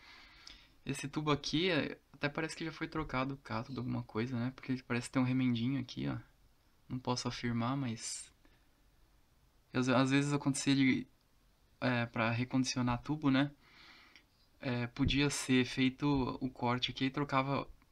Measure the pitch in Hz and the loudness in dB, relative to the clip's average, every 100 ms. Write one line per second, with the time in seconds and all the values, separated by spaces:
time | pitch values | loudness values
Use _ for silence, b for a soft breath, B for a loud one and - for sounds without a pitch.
0 | B B B B B B B B - 135 | B B B B B B B B -8 -6
1 | 143 156 151 143 - 151 185 160 - - | -6 -2 2 0 0 0 2 2 0 -4
2 | _ - 143 143 160 - 165 156 160 160 | _ -6 -4 -2 -4 -4 -8 -6 -6 -4
3 | 151 127 131 139 - 110 123 127 127 120 | -2 -2 -2 -6 -6 -6 -6 -6 -4 -4
4 | 120 107 123 123 120 - - 127 - 120 | -4 -4 -2 -2 -4 -4 -6 -6 -4 -4
5 | 120 135 127 127 127 120 120 139 120 - | -2 0 2 2 2 2 0 -2 -4 -4
6 | 139 123 - _ _ _ _ _ - 123 | -4 -4 -8 _ _ _ _ _ -10 -6
7 | 123 123 127 - 120 117 117 139 131 113 | -2 -2 -2 -4 -2 0 0 0 -2 -4
8 | - - - - - b b b _ _ | -8 -10 -12 -20 -20 b b b _ _
9 | _ _ _ _ _ _ _ 131 127 123 | _ _ _ _ _ _ _ -2 4 4
10 | 131 139 143 143 143 135 - 139 135 - | 6 4 4 2 2 0 2 4 4 4
11 | - _ _ _ _ _ _ - 123 123 | -2 _ _ _ _ _ _ -4 0 0
12 | 120 120 113 117 127 131 131 - 123 120 | 0 0 0 2 0 2 2 2 0 0
13 | - 151 143 131 143 - B B B B | -2 -2 2 2 2 -2 B B B B
14 | B B B _ _ _ 139 120 120 - | B B B _ _ _ -4 -2 -2 0
15 | 135 131 143 - - 131 123 - 131 131 | 2 4 2 0 2 4 4 2 0 2
16 | 147 139 123 - 131 - 120 123 - 123 | 0 2 0 -2 -6 -2 0 0 -2 -2
17 | 135 143 147 139 135 135 - - _ | -2 0 0 0 0 -2 -4 -10 _